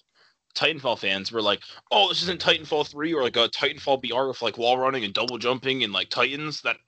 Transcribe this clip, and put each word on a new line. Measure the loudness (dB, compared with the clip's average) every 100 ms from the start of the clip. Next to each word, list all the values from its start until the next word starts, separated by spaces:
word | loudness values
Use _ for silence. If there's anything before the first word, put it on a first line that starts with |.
| _ _ _ _ _
Titanfall | -2 0 0 -2 0
fans | 0 -2 -2
were | 0
like, | 0 0 -4 -20 _
"Oh, | 2 4
this | 2
isn't | -2 0
Titanfall | 2 0 0 -2 -2
three | -4 -2
or, | 0
like, | 2 2
a | 2
Titanfall | 2 -2 -2 0 0
B | 0
R | -2 -2
with, | -2
like, | -4 0
wall | 2 4
running | 2 0
and | -2
double | -2 -2 -2
jumping | -2 0 0 0
and, | 0
like, | -2 -2
Titans." | 0 0 0 -6 -6
That, | -4 -4